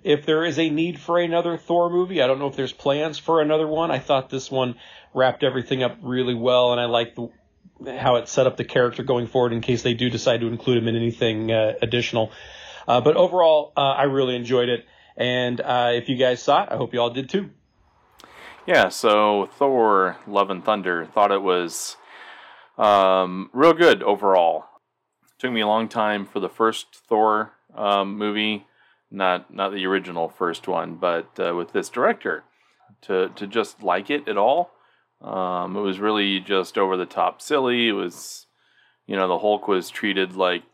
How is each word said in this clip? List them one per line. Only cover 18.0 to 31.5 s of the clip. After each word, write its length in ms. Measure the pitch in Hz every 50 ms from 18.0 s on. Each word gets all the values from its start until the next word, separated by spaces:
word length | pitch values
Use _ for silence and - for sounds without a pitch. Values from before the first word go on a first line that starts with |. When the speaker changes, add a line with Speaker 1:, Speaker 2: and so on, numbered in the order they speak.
| _ _ _ _ - - - - - - - - -
Speaker 2:
Yeah, 240 | - 180 139 101 92
so 580 | - - - 113 104 107 107 104 104 101 95 - -
Thor: 640 | - 143 139 131 123 113 107 101 95 95 90 87 - -
Love 240 | 104 101 101 98 95
and 120 | 95 90
Thunder, 440 | - 110 107 101 90 92 90 85 80
thought 260 | - - 107 101 101
it 80 | 98 98
was, 560 | 98 95 90 90 87 85 82 - - - - - - - - - - - - - - - - - - _ _
um, 720 | - 113 107 101 98 98 95 95 92 92 90 92 95 95 - -
real 180 | 123 151 170
good 300 | 160 160 170 160 117 95
overall. 600 | - 101 104 98 104 98 95 92 85 82 80 76 - - - _ _ _ _ _ _ _ _ _ _ _ _ -
Took 120 | - 127
me 120 | 123 113
a 40 | 107
long 220 | 104 107 110 113 104
time 380 | - 117 107 107 104 104 98
for 140 | 98 - 104
the 100 | 95 87
first 380 | - - 113 110 110 - - _ _ - _ -
Thor, 460 | 117 107 110 110 107 107 110 113 _ _ _ _ -
um, 440 | 110 107 101 101 101 98 98 101 104
movie, 480 | 107 104 104 107 107 107 107 104 - _ _ _ _ _ _ _ _ _
not, 440 | - 98 95 92 90 87 - - -
not 180 | 95 98 98
the 140 | 101 98 92
original 420 | 92 95 98 90 92 87 85 82 82
first 400 | - - 92 85 82 - - 95
one, 280 | 90 85 82 85 82
but, 440 | 85 92 87 85 82 80 - _ -
uh, 140 | 90 87